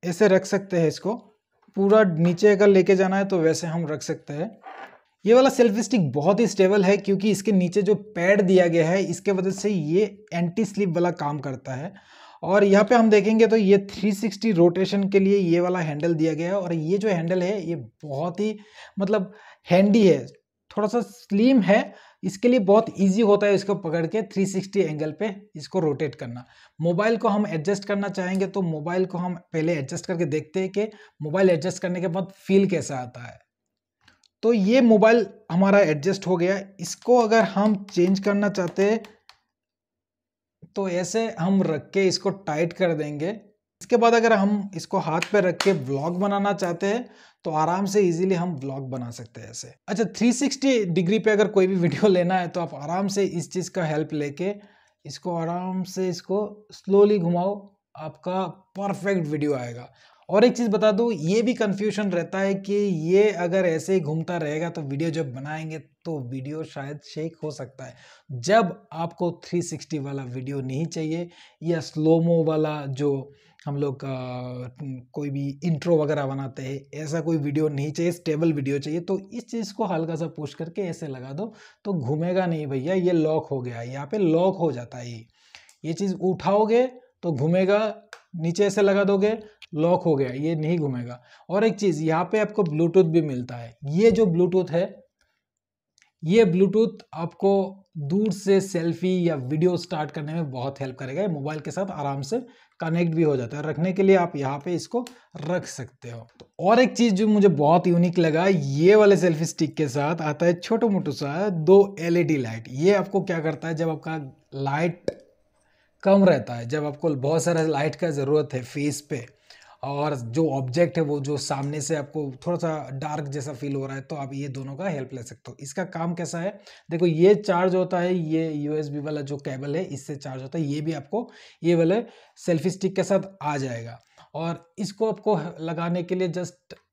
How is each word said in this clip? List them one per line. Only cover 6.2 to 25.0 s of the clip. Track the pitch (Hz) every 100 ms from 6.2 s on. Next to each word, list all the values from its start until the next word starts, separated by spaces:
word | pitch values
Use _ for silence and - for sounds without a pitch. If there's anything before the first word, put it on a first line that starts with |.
| 156 202
ही | 226
स्टेबल | - 185 208
है | 190 202
क्योंकि | 202 196 208
इसके | 190 -
नीचे | 196 180 202
जो | 196 202
पैड | - 170 175 202
दिया | 185 185 175
गया | 165 160
है, | 190
इसके | 175 170 -
वजह | 190 185
से | 190 202
ये | 196 151 175 208 196 -
एंटी | 170 175 175 220
स्लिप | - 202
वाला | 165 175
काम | 175 147 151
करता | 139 127 - 131
है। | 165 - _ - - -
और | 165 196
यहाँ | 202 196
पे | 208 247
हम | 226
देखेंगे | 208 196 220 220
तो | 226
ये | 190 196 196
थ्री | - 208
सिक्सटी | 196 226 - 226
रोटेशन | 175 175 175 190 202 196
के | 196
लिए | 196 202
ये | 175 170
वाला | 175 180
हैंडल | 156 147 170 160
दिया | 160
गया | 151 170
है। | 202
और | 175
ये | 165 156 196
जो | 214
हैंडल | 175 165 185
है, | 180 208
ये | 160 165
बहुत | 113 _ 151 135 175 175
ही | 214 208 - - - -
मतलब | 196 214 185 - - - -
हैंडी | 175 202 214 196
है, | 143 131 - _ _ _
थोड़ा | - 208
सा | 240
स्लिम | 214 - _ 202 240 269
है, | 180 214 294 - - _
इसके | - - 247
लिए | 254
बहुत | 190 208 220 -
ईजी | 196 190
होता | 214 202 202
है | 190
इसको | 196 196
पकड़ | 165 170 165
के | 220
थ्री | - 196 190
सिक्सटी | 190 190 202
एंगल | 165 151